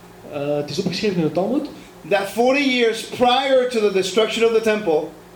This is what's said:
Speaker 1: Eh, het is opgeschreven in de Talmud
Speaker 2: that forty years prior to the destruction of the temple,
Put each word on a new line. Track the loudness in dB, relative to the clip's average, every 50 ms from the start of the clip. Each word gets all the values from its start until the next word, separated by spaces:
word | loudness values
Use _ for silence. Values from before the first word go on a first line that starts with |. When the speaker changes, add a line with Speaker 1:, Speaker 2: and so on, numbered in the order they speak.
| -20 -20 -20 -20 -16 -12
Speaker 1:
Eh, | -8 -6 -4 -2 -2
het | -2 -4 -4
is | -6 -6
opgeschreven | -4 -4 -4 -2 -2 -2 0
in | 0
de | 0 0
Talmud | 0 -2 -2 0 -2 -2 -4 -6 -10 -16 -20 -20 -20 -16 -4 -2
Speaker 2:
that | -2 -2 -2 -2
forty | -2 0 2 2 2 2
years | 2 0 2 2 2 2 0 -2 -6
prior | -10 -2 0 2 2 4 2 2 4 4 4 4 2
to | 0 0
the | 0 2
destruction | 2 0 -2 0 0 0 0 0 2 2 2
of | 2 2
the | 2
temple, | 2 0 0 0 0 0 0 0 -2 -4 -10 -16 -20 -20 -20